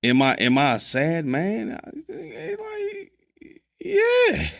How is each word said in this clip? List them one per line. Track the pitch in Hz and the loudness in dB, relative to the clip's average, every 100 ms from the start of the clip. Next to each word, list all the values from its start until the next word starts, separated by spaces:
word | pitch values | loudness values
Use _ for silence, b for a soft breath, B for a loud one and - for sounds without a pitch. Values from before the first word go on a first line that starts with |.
am | 117 127 | 4 4
I, | 135 | 4
am | - 120 127 | 4 4 4
I | 143 | 4
a | 113 | 2
sad | - 131 147 165 147 | 0 0 0 0 -2
man? | 131 180 214 220 | -2 -2 -2 -6
I, | 240 - - 330 | -10 -12 -16 -14
like, | 370 320 - - 403 427 427 403 403 - _ _ _ - - _ _ | -14 -14 -12 -10 -10 -10 -8 -8 -8 -16 _ _ _ -20 -20 _ _
yeah. | - 392 453 494 494 254 78 | -2 2 4 4 4 2 -4